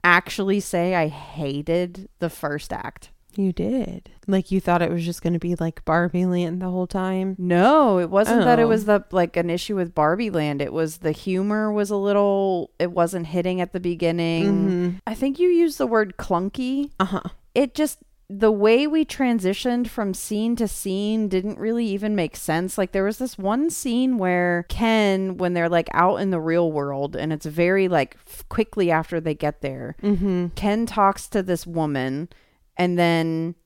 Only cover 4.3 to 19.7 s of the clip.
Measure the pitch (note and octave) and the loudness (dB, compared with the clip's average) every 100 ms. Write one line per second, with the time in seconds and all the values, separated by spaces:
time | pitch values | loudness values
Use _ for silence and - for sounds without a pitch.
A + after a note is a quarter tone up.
4.3 | F#3+ - F#3+ F3+ F3 E3+ F3 E3+ E3+ E3+ | 0 0 -2 2 2 2 -2 -4 -4 -2
5.3 | E3+ F3 F3 E3 - - D#3+ F3 F3+ F3+ | -2 -2 -2 -4 -4 0 0 2 0 0
6.3 | F3 E3+ F3+ F#3 F#3 F3+ F#3+ F#3 F#3+ F#3+ | 0 -2 -4 -4 -4 -4 -4 -2 -2 -4
7.3 | F#3+ F3+ F3 G#3+ D#4 C4 F#3 E3+ F#3+ G#3+ | -4 2 6 6 6 6 4 2 2 4
8.3 | A#3 A3 A#3+ A#3 A3 G#3+ G#3 - F#3 E3+ | 4 6 6 6 4 4 2 2 0 2
9.3 | F3 E3+ E3+ - G3+ F3 D#3+ D3+ F#3 A3+ | 0 0 -2 -2 -4 -2 2 2 2 0
10.3 | F3 D3+ C#3+ C#3+ D#3+ D#3+ D#3+ D#3+ D3+ - | 0 0 -2 -4 -2 -4 -2 -4 -4 -2
11.3 | F#3 G3+ G#3+ G#3+ G#3 G3+ G#3 G3 G3+ G3+ | -2 0 0 0 0 0 0 2 2 4
12.3 | G3 G3 F3+ - _ F3 F3 E3+ F3+ E3 | 2 0 -2 -6 _ -2 2 0 0 -4
13.3 | F3 F#3 F#3 F3 F#3 F3+ E3+ E3+ E3+ E3 | -2 -2 -2 -4 -4 -4 -2 0 0 0
14.3 | E3 F3+ G3 G3 F3+ F3+ F#3 - A3 C4+ | 0 2 2 2 0 -2 -4 -8 -4 -4
15.3 | C#4 F4+ E4+ E4+ - C4 A3+ G#3 - - | 0 2 4 2 0 0 0 0 -6 -2
16.3 | F3 F#3+ - B3+ C4+ C#4+ - F#3 G3 - | -2 -2 -4 -4 -4 -6 -4 -4 -4 -8
17.3 | - _ - C#4 - D4+ - _ _ _ | -16 _ 0 0 0 -2 -4 _ _ _
18.3 | G3 G#3+ G#3+ G#3 A#3 D4 D#4+ D#4 - B3+ | 2 2 4 6 6 4 0 -2 0 0
19.3 | A#3 F#3 G3 B3+ | 2 0 -2 -2